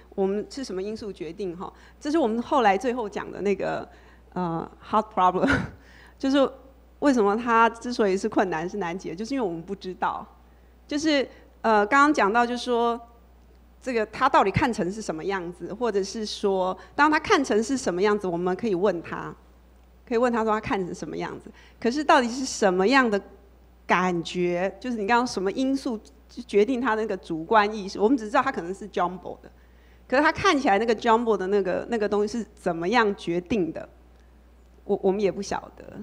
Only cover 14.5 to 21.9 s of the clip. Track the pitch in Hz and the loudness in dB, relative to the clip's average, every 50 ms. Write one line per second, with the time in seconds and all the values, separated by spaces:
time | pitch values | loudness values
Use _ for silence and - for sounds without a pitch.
14.5 | 190 - 311 262 220 - 170 175 196 220 208 - 170 156 160 185 196 190 175 170 | 2 2 2 2 2 0 -2 -2 -4 -4 -6 -6 -6 -6 -4 -4 -4 -4 -4 -6
15.5 | 175 - 170 170 185 214 247 233 196 202 190 196 - 233 214 208 - - - 202 | -10 -10 -10 -10 -6 -4 -2 0 0 0 -2 -2 -4 -6 -8 -8 -6 -2 0 0
16.5 | 190 185 185 185 185 - - - - - 285 311 302 311 311 - 440 330 269 - | 2 2 0 -2 -2 -6 -10 -6 0 2 4 4 4 2 2 4 4 4 4 4
17.5 | 233 208 226 226 277 254 - 208 175 175 190 214 208 208 202 185 170 170 175 185 | 2 2 2 0 -2 -2 -2 -2 0 2 2 2 2 2 0 -2 -2 -2 -2 -2
18.5 | 180 185 - 226 190 170 185 214 180 170 156 - 175 - 156 156 - - - - | -2 -2 -2 -2 0 2 2 0 0 0 -4 -8 -10 -10 -10 -10 -14 -16 -20 -20
19.5 | _ _ _ _ _ - _ _ - - _ - 247 226 247 247 233 226 220 220 | _ _ _ _ _ -20 _ _ -20 -20 _ -4 0 0 2 2 2 0 0 0
20.5 | 208 214 214 - - 196 185 170 185 - - 151 165 170 175 160 - - - - | 0 0 -2 -2 -4 -4 -4 -4 -8 -10 -10 -8 -8 -8 -8 -8 -10 -12 -16 -18
21.5 | - - - - - - - 226 | -20 -20 -20 -20 -10 -4 -2 -2